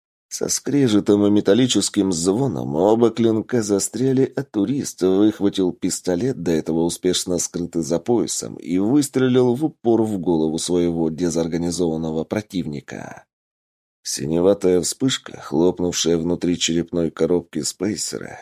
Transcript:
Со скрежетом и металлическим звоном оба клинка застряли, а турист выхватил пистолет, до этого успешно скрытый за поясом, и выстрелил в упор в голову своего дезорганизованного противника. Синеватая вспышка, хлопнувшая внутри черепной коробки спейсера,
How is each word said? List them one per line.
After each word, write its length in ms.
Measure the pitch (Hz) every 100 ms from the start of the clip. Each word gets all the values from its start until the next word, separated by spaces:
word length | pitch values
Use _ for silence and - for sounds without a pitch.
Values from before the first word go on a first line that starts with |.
| _ _ _ -
Со 120 | -
скрежетом 760 | - - 143 131 104 92 101 104
и 40 |
металлическим 840 | 104 98 107 127 107 95 101 95
звоном 640 | 82 90 101 135 73 62 73
оба 340 | 95 113 117
клинка 520 | 113 113 110 - 123
застряли, 720 | 104 98 - 107 131 131 131 -
а 80 |
турист 580 | 135 107 98 139 - -
выхватил 680 | 92 95 107 - 98 - 92
пистолет, 720 | - 92 - - 87 127 123
до 80 | 85
этого 300 | 80 78 82
успешно 560 | 85 - 92 90 - 87
скрытый 460 | - 87 85 85
за 160 | 73 82
поясом, 560 | - 120 78 - 58 53
и 220 | 65 90
выстрелил 800 | 104 147 139 131 131 127 123 120
в 80 |
упор 380 | 156 - 117 113
в 160 | 110 101
голову 400 | 90 82 78 80
своего 520 | - 90 87 85 80
дезорганизованного 1160 | 78 87 82 82 82 85 85 87 80 80 80 80
противника. 1000 | 104 - 92 76 71 - 50 50 - _ _ _ _ _ _ _ _
Синеватая 800 | - - 69 82 90 101 92 92
вспышка, 580 | 78 - 131 - - -
хлопнувшая 800 | - 76 87 - 87 82 82 85
внутри 420 | 85 87 87 82
черепной 520 | - 82 85 85 80
коробки 500 | - 82 87 - 78
спейсера, 800 | 69 - 98 87 - 50 50 -